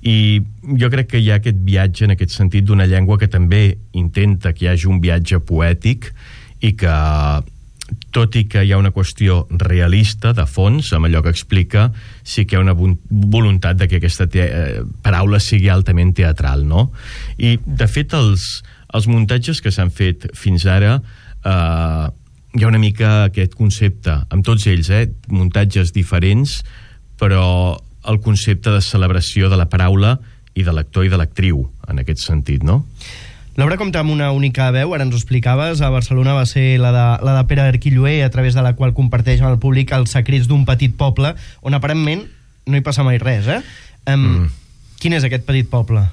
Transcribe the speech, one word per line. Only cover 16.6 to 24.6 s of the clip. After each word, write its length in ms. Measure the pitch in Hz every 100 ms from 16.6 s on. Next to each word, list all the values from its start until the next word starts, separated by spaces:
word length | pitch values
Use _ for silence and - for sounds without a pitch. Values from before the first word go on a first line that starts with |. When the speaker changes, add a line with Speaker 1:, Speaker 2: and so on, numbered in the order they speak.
| 73
Speaker 1:
no? 220 | 80 131 - - - - -
I, 180 | 120 120
de 300 | - 139 110
fet, 240 | 147 147
els, 320 | 160 110 95 - - - - -
els 160 | 110 107
muntatges 520 | 117 107 123 120 156
que 100 | 107
s'han 160 | 92 92
fet 380 | - 92 85 - -
fins 280 | - 87 92
ara, 300 | 92 101 135 - - - -
eh, 640 | - 92 85 82 82 80 78 - - - - 120
hi 60 |
ha 60 | 110
una 100 | 110
mica 440 | 107 107 110 107 98
aquest 280 | 92 92 -
concepte, 560 | 110 - 101 - - 76 -
amb 160 | 90 92
tots 200 | 113